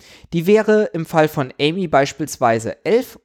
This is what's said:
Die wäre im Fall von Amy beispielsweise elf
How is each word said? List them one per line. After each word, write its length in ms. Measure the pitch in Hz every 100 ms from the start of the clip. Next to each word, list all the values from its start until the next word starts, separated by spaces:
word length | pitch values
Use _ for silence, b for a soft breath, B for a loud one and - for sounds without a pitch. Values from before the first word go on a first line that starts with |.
| B B B
Die 140 | 170 165
wäre 460 | 214 220 214 208
im 140 | 165 160
Fall 200 | 165 156
von 240 | - 127 -
Amy 280 | 143 180 175
beispielsweise 960 | 147 139 - 151 - 123 113 110 - 156
elf 320 | 226 247 -